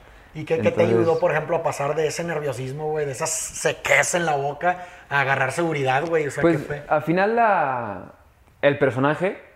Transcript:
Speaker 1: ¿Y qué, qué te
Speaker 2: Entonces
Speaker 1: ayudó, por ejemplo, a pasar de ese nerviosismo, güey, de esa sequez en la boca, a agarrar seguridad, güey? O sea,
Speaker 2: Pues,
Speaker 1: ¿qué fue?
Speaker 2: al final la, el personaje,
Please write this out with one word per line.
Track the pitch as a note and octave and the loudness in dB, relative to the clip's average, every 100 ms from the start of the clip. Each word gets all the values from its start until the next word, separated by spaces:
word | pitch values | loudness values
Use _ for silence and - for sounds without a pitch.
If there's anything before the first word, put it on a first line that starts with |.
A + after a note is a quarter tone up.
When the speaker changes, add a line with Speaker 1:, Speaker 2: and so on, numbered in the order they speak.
| - - - D#3 | -20 -20 -18 -12
Speaker 1:
¿Y | D3 | -2
qué, | E3 | 0
qué | |
te | G3+ | 2
Speaker 2:
Entonces | - E3+ - | 2 4 4
Speaker 1:
ayudó, | E3 E3 | 4 2
por | F3 | 2
ejemplo, | D3 D#3 E3 | 0 0 -2
a | |
pasar | D3+ C3+ C#3+ D3+ | -2 -2 -2 0
de | D3+ | 0
ese | C#3 | -2
nerviosismo, | E3+ D#3 D3 A#2+ C3 C#3+ D#3 | -4 -4 -4 -6 -8 -6 -4
güey, | D#3 C#3+ | -2 -4
de | |
esa | B2+ D#3+ | -4 -4
sequez | - - - D#3+ C#3 - C#3 C#3 | -4 -6 -4 -2 -2 2 2 2
en | F3+ E3 | 0 0
la | C#3+ | 0
boca, | C#3 C#3 F3 F3+ - - - | -2 -2 -2 -2 -6 -18 -4
a | C#3 | -2
agarrar | C3+ C3+ - | 0 0 0
seguridad, | - E3+ D3+ C3 C3 E3 | 0 -2 0 2 2 2
güey? | E3 D3 | 0 -2
O | |
sea, | C3+ | 0
Speaker 2:
Pues, | D#3+ D#3 | 2 2
Speaker 1:
¿qué | |
fue? | - D3 - | -2 -8 0
Speaker 2:
al | D3+ | 0
final | D3+ F3 G3+ A#3 | 2 2 2 4
la, | A3+ F#3+ C#3+ B2+ A2+ F#2+ G2+ - _ _ _ _ | 4 4 2 -2 -4 -8 -12 -20 _ _ _ _
el | C#3+ C#3+ | 2 4
personaje, | C3+ A#2+ C#3 D3+ F3+ - - | 2 2 0 0 -2 -4 -12